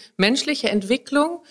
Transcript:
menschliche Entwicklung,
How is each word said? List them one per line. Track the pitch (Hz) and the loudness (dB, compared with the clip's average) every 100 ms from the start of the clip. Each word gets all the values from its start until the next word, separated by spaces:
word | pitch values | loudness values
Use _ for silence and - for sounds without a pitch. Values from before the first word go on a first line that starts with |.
| - - | -10 0
menschliche | 196 269 - 294 226 | 0 2 -2 -2 -2
Entwicklung, | 208 196 262 - 285 311 339 - | -2 0 -2 0 0 0 -4 -16